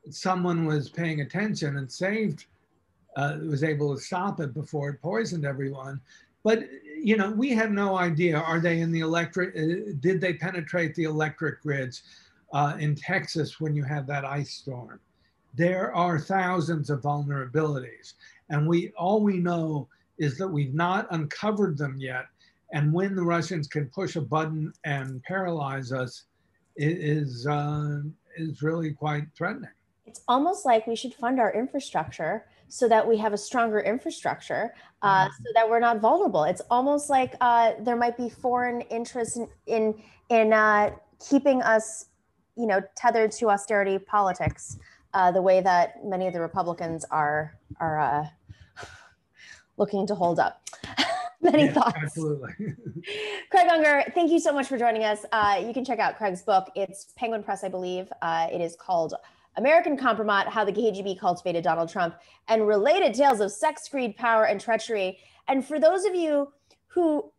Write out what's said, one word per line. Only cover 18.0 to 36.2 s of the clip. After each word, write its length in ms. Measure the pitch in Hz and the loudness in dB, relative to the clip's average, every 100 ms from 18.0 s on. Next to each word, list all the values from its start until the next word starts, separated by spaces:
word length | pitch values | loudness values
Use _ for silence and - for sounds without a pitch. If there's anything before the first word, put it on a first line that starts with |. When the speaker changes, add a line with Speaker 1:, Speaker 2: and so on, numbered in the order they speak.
| - - - _ _ | -20 -20 -20 _ _
Speaker 1:
And 180 | 151 151 | 0 2
we, 240 | 175 180 - | 2 0 -4
all 240 | 180 214 | 0 2
we 160 | 208 185 | 2 0
know 500 | 175 175 160 151 127 _ _ - | 0 -2 -2 -4 -8 _ _ -4
is 200 | 151 123 | -4 -4
that 120 | 190 | -4
we've 240 | 147 139 | -2 -2
not 340 | 151 175 190 220 | -2 0 -2 -2
uncovered 680 | 170 147 - 214 208 190 143 | -4 -4 -4 -2 0 0 0
them 180 | 139 135 | -6 -6
yet. 280 | 131 127 - _ _ _ _ | -8 -10 -12 _ _ _ _
And 180 | 151 147 | 0 2
when 240 | 170 196 190 | 2 0 0
the 80 | |
Russians 440 | 175 170 156 175 143 | 0 0 -2 -6 -4
can 160 | 151 139 - | -6 -6 -6
push 180 | 185 - | -6 -6
a 40 | 120 156 | -2 -2
button 380 | 156 156 151 - | -2 -4 -6 -8
and 400 | 156 139 131 131 | -6 -6 -6 -12
paralyze 680 | - 190 180 165 139 135 123 | -8 -4 -4 -4 -4 -6 -6
us, 300 | 131 127 - _ _ _ _ _ - | -6 -6 -10 _ _ _ _ _ -2
it 220 | 151 170 | -2 0
is, 500 | 151 151 143 120 135 | 0 0 -2 -4 -2
uh, 540 | 147 147 151 147 147 147 - _ - | -2 -2 -2 -4 -4 -8 -12 _ -10
is 260 | 160 151 | -8 -4
really 300 | 151 165 160 | -2 -2 -4
quite 360 | 147 151 147 147 | -4 -4 -4 -6
threatening. 380 | _ 170 - - _ _ _ - | _ -6 -6 -12 _ _ _ -20
Speaker 2:
It's 160 | - - | -12 0
almost 380 | 247 311 403 269 | 2 2 0 2
like 220 | 226 226 | 2 2
we 80 | 226 | -6
should 160 | 254 | -6
fund 260 | - 240 262 | -4 -2 2
our 140 | 220 | 2
infrastructure 920 | 208 262 285 - 170 160 - 160 214 - _ _ | 2 -2 -6 -4 -4 -4 -6 -4 -4 -8 _ _
so 180 | - 233 | 0 4
that 180 | 220 214 | 4 4
we 100 | 220 | 2
have 140 | 214 | 2
a 60 | 202 | -2
stronger 420 | - 254 233 214 | -2 0 2 0
infrastructure, 960 | 196 233 330 - 139 127 - 123 220 - - _ | 0 -2 -6 -6 -6 -6 -6 -4 -4 -10 -20 _
uh, 240 | 202 190 190 | 4 4 4
Speaker 1:
Mm-hmm. 160 | - | -2
Speaker 2:
so 60 | - 226 | 0 2
that 140 | 226 | 4
we're 100 | 233 240 | 4 4
not 100 | 220 | 4
vulnerable. 420 | 220 339 | 4 4